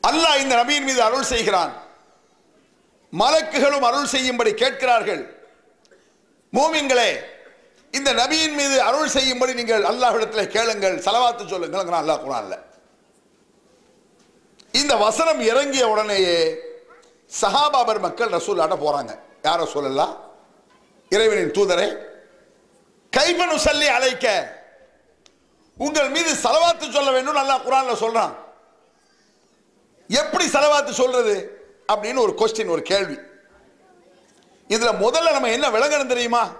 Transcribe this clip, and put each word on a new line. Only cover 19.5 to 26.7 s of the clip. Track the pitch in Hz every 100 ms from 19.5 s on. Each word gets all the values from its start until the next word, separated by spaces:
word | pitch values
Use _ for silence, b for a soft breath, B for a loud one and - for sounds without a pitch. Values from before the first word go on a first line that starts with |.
| 170
ரசூலல்லாஹ், | 160 143 139 135 165 - - - _ _ _ _ _ _ _
இறைவனின் | 196 220 202 160
தூதரே, | 196 196 175 - - - - - _ _ _ _ _ _ _ _ 254
கைஃப | 320 339 349
நுஸல்லி | 311 330 294 294
அலைக்க, | 247 262 254 240 190 143 - - - _ _ _ _ _ _ _ _ _ -
உங்கள் | 285 302 269
மீது | 302 330
ஸலவாத்து | 294 240 294 339